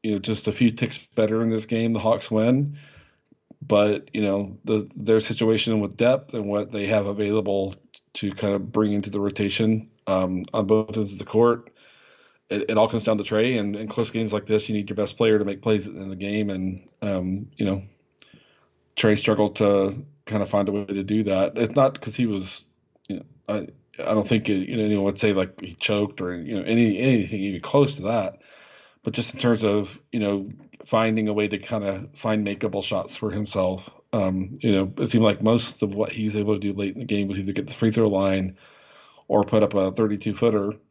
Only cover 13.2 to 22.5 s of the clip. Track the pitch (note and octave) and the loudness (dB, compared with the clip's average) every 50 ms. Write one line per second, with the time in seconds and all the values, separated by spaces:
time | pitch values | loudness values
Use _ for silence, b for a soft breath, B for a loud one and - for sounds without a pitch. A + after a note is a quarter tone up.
13.2 | G#2 - A2 G#2+ A2+ B2+ C3 A2+ G2+ G#2 G#2 G#2 A2 G#2+ - - A2+ A2+ - A2+ | -2 0 0 2 2 2 2 0 -2 -4 -4 -6 -8 -6 -4 -4 -4 -2 -2 -4
14.2 | A2+ G#2 G#2 G#2 G2+ - G#2+ G#2+ - - G#2+ G#2 G2+ G2 G#2 G#2 G#2 G2 - - | -2 0 -2 -4 0 0 0 0 0 0 -4 -4 -4 -4 -2 -4 -4 -4 0 2
15.2 | A#2 A2 G#2+ G#2 G#2 G2+ G2 G2 - A2+ G#2+ G#2 F#2 G2+ - F2+ G2 F#2+ F#2+ F2 | 4 4 4 4 2 0 -4 -4 0 0 0 0 0 -6 -12 -10 -10 -10 -8 -6
16.2 | G2 G2+ G#2 G#2+ G#2 G2+ F#2+ F#2 F#2 F#2+ F#2 F#2 - - _ _ - G#2 G2 F#2 | -6 -4 -2 -2 -2 -2 -2 -2 -4 -4 -6 -8 -14 -20 _ _ -4 -2 -2 -2
17.2 | F2+ F#2 F#2+ G2 G#2 - _ - G#2+ G2 G2 G2 F#2+ G2 _ _ _ _ _ b | -2 -2 -4 -4 -6 -12 _ -2 0 0 0 -2 -4 -10 _ _ _ _ _ b
18.2 | b b b b b b b b b b b _ _ _ _ - - A2 G#2+ G2+ | b b b b b b b b b b b _ _ _ _ 2 4 4 4 4
19.2 | - A2+ G#2+ G#2 G#2 G#2 G2+ - A2 G2+ G2+ G2 F#2+ G2 A2 C3 - - _ _ | 2 0 2 2 2 0 2 2 2 4 4 4 2 0 -2 -8 -12 -16 _ _
20.2 | _ - G#2+ G#2 G2 F#2 - G2+ G2+ G2+ G2+ G#2 G2+ G2 G2+ G2 G2 G2 G#2+ A2 | _ -6 -4 -4 -2 0 0 0 0 0 -2 -4 -4 -4 -4 -4 -2 0 0 0
21.2 | G#2+ G2+ F#2+ F#2+ G2 G2 - A2+ A#2+ A2+ - C#3+ C3 C3+ - - - A#2 - - | 2 2 2 0 0 0 0 -2 -2 0 4 4 4 4 2 -4 -12 -10 -4 -2
22.2 | B2 A2+ G#2 G2 F#2+ F#2 | -2 -2 -2 -4 -6 -10